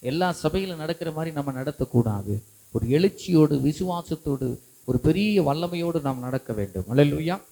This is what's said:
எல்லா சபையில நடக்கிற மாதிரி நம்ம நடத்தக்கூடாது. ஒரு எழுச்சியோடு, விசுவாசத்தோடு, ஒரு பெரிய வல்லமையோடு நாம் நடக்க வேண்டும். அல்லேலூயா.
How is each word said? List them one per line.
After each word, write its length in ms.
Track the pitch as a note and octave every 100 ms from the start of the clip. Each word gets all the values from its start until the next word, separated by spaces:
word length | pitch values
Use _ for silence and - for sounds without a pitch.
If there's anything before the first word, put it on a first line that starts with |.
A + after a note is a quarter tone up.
எல்லா 340 | B2 D#3 F#3 E3
சபையில 340 | D3+ F3+ G3 E3
நடக்கிற 340 | D#3 E3+ E3
மாதிரி 240 | D#3 E3
நம்ம 180 | D3+ C#3+
நடத்தக்கூடாது. 880 | B2+ C3+ - B2+ A#2+ A2+ G#2 G2+ G#2 - _ _
ஒரு 140 | - A2+
எழுச்சியோடு, 720 | C#3+ F3+ - - E3 D3+ D3
விசுவாசத்தோடு, 960 | C3+ D3+ F3+ F3 E3 D#3 - C3+ B2+ A#2 _ _
ஒரு 140 | - B2
பெரிய 440 | D3+ E3+ G#3 G#3
வல்லமையோடு 580 | C#3+ D3 E3+ F3 E3+ E3
நாம் 200 | C#3 C3
நடக்க 320 | B2 C3 -
வேண்டும். 320 | G#2+ G2 F#2+ F#2+
அல்லேலூயா. 460 | B2+ D3 D3 D#3+ F#3+ -